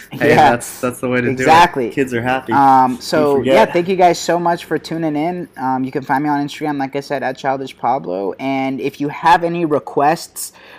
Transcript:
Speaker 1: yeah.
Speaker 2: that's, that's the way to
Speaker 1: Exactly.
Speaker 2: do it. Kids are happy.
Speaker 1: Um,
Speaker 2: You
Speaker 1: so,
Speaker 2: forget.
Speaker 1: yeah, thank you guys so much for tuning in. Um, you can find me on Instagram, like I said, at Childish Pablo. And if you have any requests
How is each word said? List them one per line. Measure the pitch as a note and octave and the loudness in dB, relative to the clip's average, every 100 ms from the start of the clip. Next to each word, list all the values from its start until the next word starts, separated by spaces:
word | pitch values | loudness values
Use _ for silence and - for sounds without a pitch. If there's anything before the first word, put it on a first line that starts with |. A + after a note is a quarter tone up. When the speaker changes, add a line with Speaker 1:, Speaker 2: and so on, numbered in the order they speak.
| - | -18
Speaker 1:
yeah. | B2+ A#2+ B2 C#3+ | -4 2 6 4
Speaker 2:
that's, | A#2+ - - | 4 -4 -8
that's | B2+ B2 | -6 -4
the | B2+ | -2
way | B2 | -2
to | B2 | -2
Speaker 1:
Exactly. | C3 C3 D#3+ F3 C#3 A2+ | 0 4 6 6 2 -4
Speaker 2:
do | |
it. | D3 | -2
Kids | C3 | -2
are | A#2+ | -2
happy. | B2 C3 B2+ | -2 -2 0
Speaker 1:
Um, | C3+ C3+ C3 B2+ B2 | 2 6 6 4 0
Speaker 2:
You | |
Speaker 1:
so, | - E3 D3 C#3 | -2 0 2 2
Speaker 2:
forget. | B2 | 4
Speaker 1:
yeah, | C3+ - | 4 4
thank | E3+ F3 | 0 -2
you | F#3 | 4
guys | F3+ E3 | 4 4
so | - E3+ | 0 0
much | E3+ F3 - | 0 -2 -4
for | D#3 | -6
tuning | - E3 E3 D3 | -4 -4 -4 -2
in. | D#3+ F3+ E3+ - | -2 -4 -10 -8
Um, | C3 C3 C3 | -4 -2 -4
you | |
can | C#3+ | -6
find | C3+ C3+ | -2 -2
me | D3 | 0
on | C#3+ C#3+ | -2 -4
Instagram, | - D3+ C#3+ | -6 -6 -6
like | C3+ C#3+ | -6 -8
I | |
said, | C#3 C#3 | -6 -6
at | B2+ B2+ | -6 -6
Childish | C#3 C3+ C3+ - | -4 -4 -6 -6
Pablo. | B2+ C3+ D3 F#2 G2 - | -2 -2 -4 -6 -6 -6
And | C3+ C3+ C3+ C3 | -6 -4 -4 -6
if | C#3 - | -8 -6
you | C#3+ | -8
have | - E3 F3 E3+ | -2 2 2 2
any | E3+ | -2
requests | E3 D3 - - C#3+ E3 - - - - - | -2 -2 -2 -2 0 0 -6 -14 -14 -16 -20